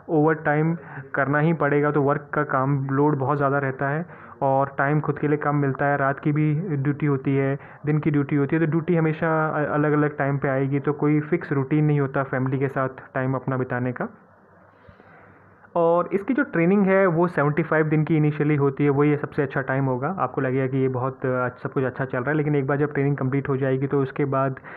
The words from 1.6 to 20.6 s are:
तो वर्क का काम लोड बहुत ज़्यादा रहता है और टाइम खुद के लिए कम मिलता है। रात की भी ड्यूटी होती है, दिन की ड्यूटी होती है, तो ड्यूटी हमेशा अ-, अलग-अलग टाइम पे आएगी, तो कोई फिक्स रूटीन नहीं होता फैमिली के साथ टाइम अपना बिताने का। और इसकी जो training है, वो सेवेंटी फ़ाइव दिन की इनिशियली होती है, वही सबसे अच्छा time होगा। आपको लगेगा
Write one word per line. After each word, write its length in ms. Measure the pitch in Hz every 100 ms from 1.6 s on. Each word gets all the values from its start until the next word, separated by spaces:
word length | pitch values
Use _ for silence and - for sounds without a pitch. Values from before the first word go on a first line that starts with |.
| 147 147 147
तो 100 | 147
वर्क 280 | 139 147 -
का 100 | 151
काम 460 | 147 139 135 143 135
लोड 280 | 139 147 139
बहुत 200 | 131 147
ज़्यादा 200 | 139 143
रहता 320 | 135 131 139
है 160 | 151 175 - - -
और 340 | 139 135 135 -
टाइम 220 | 139 151
खुद 200 | 147 151
के 80 | 147
लिए 100 | 147
कम 180 | 147 147
मिलता 300 | 139 131 143
है। 120 | 143
रात 220 | 135 135
की 120 | 151
भी 220 | 147 151
ड्यूटी 520 | 147 196 143 139 143 151
होती 300 | 135 143 135
है, 240 | 135 139 - - 143
दिन 140 | 151
की 120 | 156
ड्यूटी 240 | 147 139 147
होती 200 | 139 160
है, 100 | 160
तो 60 |
ड्यूटी 240 | 165 156 170
हमेशा 540 | 160 156 165 156 156
अ-, 240 | 147 147
अलग-अलग 440 | 151 147 147 147 147
टाइम 200 | 139 143
पे 100 | 139
आएगी, 320 | 135 135 139
तो 140 | 147
कोई 260 | 147 147 151
फिक्स 320 | 147 175 -
रूटीन 340 | 139 131 151 151
नहीं 140 | 147
होता 240 | 135 143
फैमिली 360 | 135 131 131 131
के 80 | 135
साथ 220 | 139 131 131 -
टाइम 200 | 135 131
अपना 240 | 131 131 131
बिताने 340 | 127 123 127
का। 160 | 123 220 - - _ _ - - _ - - - - - - - _ - 175
और 340 | 165 170 170
इसकी 200 | 190 -
जो 100 | 269
training 420 | 277 170 170 202 190
है, 200 | 190 190
वो 220 | 160 175
सेवेंटी 360 | 175 147 151
फ़ाइव 240 | 156 156 156
दिन 160 | 156
की 140 | 151 156
इनिशियली 380 | 151 147 147 151
होती 280 | 139 139
है, 60 | 147
वही 280 | 139 147 147
सबसे 240 | 139 -
अच्छा 200 | 139 143
time 240 | 135 135 135
होगा। 300 | 127 143 190
आपको 220 | 127 139
लगेगा 260 | 135 131